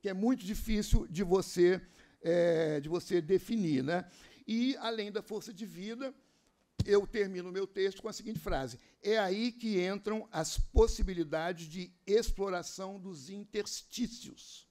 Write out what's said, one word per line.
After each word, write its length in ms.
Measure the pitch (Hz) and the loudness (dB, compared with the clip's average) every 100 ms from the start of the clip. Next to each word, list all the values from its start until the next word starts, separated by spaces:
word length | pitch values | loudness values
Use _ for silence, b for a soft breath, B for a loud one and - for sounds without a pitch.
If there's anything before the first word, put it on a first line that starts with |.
que 80 | 202 | -4
é 40 | |
muito 300 | 190 226 254 180 | 0 0 0 -2
difícil 600 | - - 208 208 - - | -6 0 0 4 4 4
de 160 | 165 | -2
você, 580 | 185 190 - 180 175 185 B B B B | 2 2 2 4 6 4 B B B B
é, 580 | 170 175 170 160 160 151 | 0 4 4 4 2 0
de 80 | 147 | -2
você 340 | 170 - 180 | -4 0 0
definir, 600 | 156 185 - 233 170 135 | 2 0 2 0 2 2
né? 260 | 135 175 185 B B B - | 2 -2 -4 B B B -4
E, 280 | 226 254 - | 0 0 0
além 320 | 226 226 208 | -4 -4 -6
da 100 | 208 | -8
força 320 | 196 208 220 | -6 -10 -8
de 120 | 185 214 | -12 -12
vida, 480 | 165 202 233 269 269 b b b _ _ - - | -10 -10 -8 -10 -10 b b b _ _ -6 4
eu 200 | 202 196 | 4 4
termino 440 | 226 196 185 180 | -2 -2 -2 -6
o 20 | |
meu 160 | 185 190 | -6 -6
texto 340 | 196 190 190 | -2 -2 -2
com 60 | 220 | -10
a 60 | |
seguinte 260 | - 175 156 | -10 -8 -8
frase: 400 | 170 156 131 120 b b | -2 -2 -2 -10 b b
"É 160 | 202 220 | 0 2
aí 340 | 190 196 240 | 2 2 -2
que 340 | 240 226 196 180 | -2 0 2 0
entram 420 | 202 208 220 - | -2 -2 -4 -4
as 260 | 165 160 - | -4 -2 0
possibilidades 1120 | - - 226 - 196 180 156 156 170 170 160 | 4 6 6 6 0 0 0 0 -2 -4 -8
de 240 | 175 180 _ - | -10 -10 _ 4
exploração 960 | 214 233 - 196 180 - - 190 202 | 4 4 0 0 -2 -6 -10 -10 -10
dos 300 | 185 160 131 | -12 -12 -12
interstícios." 1400 | 202 208 208 202 - - - 233 - - - - - _ | -14 -6 -6 -6 -10 -10 -4 -4 -6 -16 -18 -20 -20 _